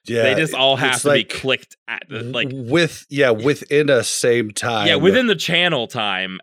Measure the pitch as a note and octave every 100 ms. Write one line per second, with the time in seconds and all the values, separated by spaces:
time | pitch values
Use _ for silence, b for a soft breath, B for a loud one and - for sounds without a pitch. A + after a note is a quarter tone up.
0 | - A#2 A#2 C3+ D#3+ B2+ C3+ C3 C3+ B2+
1 | C#3+ C#3 - - C3 B2+ - - - A#2
2 | - G#2+ A#2 B2 A2+ C3+ A#2 D#3+ E3 -
3 | - C#3 C3+ A2 B2+ C#3 - C#3+ D3 B2+
4 | G#2+ - B2+ A#2+ G#2+ - A#2+ A2+ B2+ D3+
5 | E3 G#3+ B3 F3 E3 E3+ F3 D3 A2 B2
6 | G#2 F#2+ F#2+ F#2